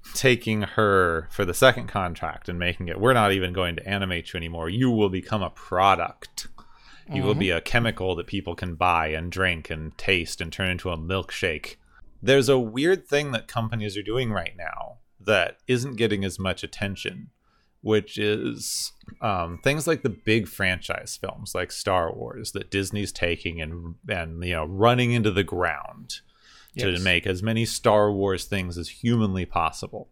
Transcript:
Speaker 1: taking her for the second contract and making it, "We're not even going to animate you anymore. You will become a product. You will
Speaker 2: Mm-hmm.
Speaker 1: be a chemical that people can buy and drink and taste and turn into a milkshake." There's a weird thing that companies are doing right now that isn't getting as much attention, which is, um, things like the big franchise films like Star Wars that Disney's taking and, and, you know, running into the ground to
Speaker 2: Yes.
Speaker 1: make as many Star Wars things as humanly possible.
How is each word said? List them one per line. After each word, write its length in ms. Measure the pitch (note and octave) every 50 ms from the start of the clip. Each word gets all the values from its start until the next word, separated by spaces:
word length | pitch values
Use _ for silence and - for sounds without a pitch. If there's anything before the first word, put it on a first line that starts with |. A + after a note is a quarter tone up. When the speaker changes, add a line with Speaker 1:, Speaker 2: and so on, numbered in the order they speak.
| _ -
Speaker 1:
taking 500 | - - - C3 B2 A#2 - A2+ A2 G#2+
her 640 | G2+ - - - A2 G#2 G2 F#2+ F2+ E2+ E2 E2 E2 -
for 120 | - - G2+
the 100 | F2 E2+
second 320 | - C3 C3 - B2 A2+ -
contract 600 | - G#2 F#2 F2 E2+ - - D#2 - - - -
and 100 | F2 F2
making 300 | F2 F2+ F2 - F#2 E2+
it, 120 | E2 -
"We're 120 | G2+ B2+ C3
not 180 | A#2+ G#2+ G2+
even 200 | G2 G2 F#2 F2+
going 240 | F2 F#2+ F2+ F2 E2+
to 120 | - - F#2+
animate 440 | G2+ G2 G2 F#2 F2+ E2+ E2 -
you 40 | - F2+
anymore. 300 | E2 E2 E2+ E2+ D#2+ E2+
You 220 | F#2+ A#2 C3 B2+
will 180 | A#2 A2 G#2 G2
become 340 | F#2 F#2 E2+ - A2 G#2+
a 80 | F#2 E2
product. 1000 | - - - - F2+ F2+ F#2+ G2 F#2+ E2+ E2+ - - _ - - _ - - - - - - - - _ - - - - - -
You 100 | - G2
will 100 | F#2 G2+
Speaker 2:
Mm-hmm. 80 | G#2+ D3
Speaker 1:
be 100 | G2 F#2
a 100 | E2+ E2
chemical 540 | - - - A#2+ A#2 A2+ G#2+ - F#2 F#2 F2+
that 100 | E2 -
people 280 | - - G2 - - E2+
can 220 | - - F2+ E2+
buy 320 | D#2 F2+ F2+ F2 E2 D#2+ D#2
and 220 | D#2 D#2 E2+ F2+
drink 380 | E2+ F#2 F#2+ F#2 F2 D#2+ D2+ -
and 260 | E2 D#2 D#2 D#2 - -
taste 420 | - - G2 F2 D#2+ - - -
and 120 | F2 E2
turn 160 | - - G2 F#2
into 200 | F2+ F2 - F#2
a 60 | F2 D#2
milkshake." 800 | D#2 E2+ F#2+ F#2+ F2+ - - - - F2+ D#2 D2+ - - - _ _ _ _ - - - - -
There's 260 | - B2 C3+ C#3 B2+ B2
a 100 | C#3 B2+
weird 480 | A#2+ A2 A2 B2+ C#3+ E3+ F#3+ F3 -
thing 260 | - C#3+ D3 D3+ C#3+
that 160 | B2+ A2 A2 -
companies 480 | - B2 A2+ A2 A#2+ A2 G#2 G#2 F#2+ G#2
are 40 |
doing 280 | G2 G2 A2+ B2+ C3 A2+
right 240 | G#2+ F#2+ F2 - -
now 420 | F2+ E2 D#2 - - - - - - _ _ _ _
that 380 | F#2+ G2+ G#2+ F#2+ E2+ - - _ _
isn't 300 | - B2+ B2 B2 C#3+ B2+
getting 280 | G#2 A#2 G#2+ G#2 G2 G2
as 140 | F#2+ - -
much 240 | F#2+ F#2+ F2 - -
attention, 640 | - - - G#2 G2 F#2+ - - - - - - - _ _ _ _ _ _ _ _ _ _
which 340 | - G#2 G#2+ G#2+ G2+ - -
is, 760 | G#2+ G#2 G#2 G#2 A2+ - - A2+ - - - - - - - - _ - - - _
um, 380 | B2 A2 G2 F2+ E2+ E2+ F2 E2
things 240 | - C3+ C#3+ D#3 D3
like 160 | E3+ D#3+ -
the 60 | - B2
big 400 | F#2+ - _ A2 A2 A#2 G2 -
franchise 680 | - - G2 F#2 F#2 E2+ - - - - - - - -
films 340 | - - - - G#2 - -
like 160 | F#2 F2+ -
Star 400 | - - - G#2 F#2 F2+ E2+ E2 -
Wars 380 | - - A#1 - - G#2+ -
that 180 | - G2 - -
Disney's 420 | - G2 G2 F#2+ G#2 G#2 G2+ -
taking 480 | - - F2+ F2 E2+ - - E2+ E2 E2+
and, 360 | D#2+ D#2 E2 F2 E2+ E2+ E2 - _ -
and, 340 | G#2 F2+ E2 D#2+ D#2+ E2+
you 120 | F2 F2+ F2
know, 100 | D#2+ D#2
running 480 | D#2 F#2+ F#2+ G#2+ A#2+ B2 B2 B2 A#2
into 180 | A#2+ A#2+ G#2+ G#2+
the 140 | F2+ F#2+ G2
ground 760 | - - F2+ F2+ E2+ D#2 C#2+ - - E2+ - - - - - _ _ _ _ _ - - - - - - -
to 140 | B2 G2
Speaker 2:
Yes. 100 | F2 F2
Speaker 1:
make 240 | F#2 F#2+ F2 E2+ -
as 160 | G2 F#2 F2+
many 240 | G2+ A2 A2+ A2+ A#2
Star 440 | A2 - - - A#2 G#2+ G#2 G#2 G#2
Wars 360 | G#2 G2 G2 G2 F#2+ E2+ -
things 320 | - G2+ G2 F#2 F2+ E2+ F2
as 100 | E2 -
humanly 560 | - - - A#2 A#2+ A#2 A2 G2+ F#2+ F#2+ F2
possible. 640 | - - F2 E2 D#2+ - - - - - G#2 F#2 _